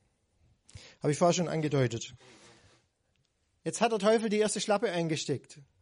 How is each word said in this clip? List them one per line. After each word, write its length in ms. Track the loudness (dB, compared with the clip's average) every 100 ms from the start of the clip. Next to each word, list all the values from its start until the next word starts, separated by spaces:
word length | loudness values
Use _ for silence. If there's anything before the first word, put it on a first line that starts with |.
| _ _ _ _ _ _ _ -20 -20 -8
Habe 120 | -4
ich 60 | 2
vorher 160 | 2
schon 140 | 2 0
angedeutet. 680 | -2 0 2 0 -2 -10 -18 -20 -20 -20 -20 _ _ _ _ _ _ _ _ _ _
Jetzt 180 | -8 -2
hat 120 | 0
der 80 | 2
Teufel 280 | 2 2 2
die 100 | 0
erste 220 | 0 -2
Schlappe 300 | -2 0 0
eingesteckt. 680 | -2 -2 -2 -4 -6 -8 -20 -20 _